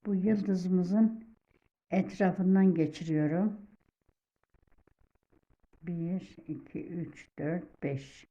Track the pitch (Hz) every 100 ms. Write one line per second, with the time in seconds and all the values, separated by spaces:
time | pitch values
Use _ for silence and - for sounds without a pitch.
0 | 208 190 196 214 196 185 180 185 175 208
1 | 226 - - _ _ _ _ _ _ 185
2 | - - 185 185 185 190 190 165 151 -
3 | 165 151 151 170 208 202 - _ _ _
4 | _ _ _ _ _ _ _ _ _ _
5 | _ _ _ _ _ _ _ _ 165 170
6 | 165 185 - - - 156 - 160 - 175
7 | 160 - - - 147 175 - _ 143 139
8 | - - -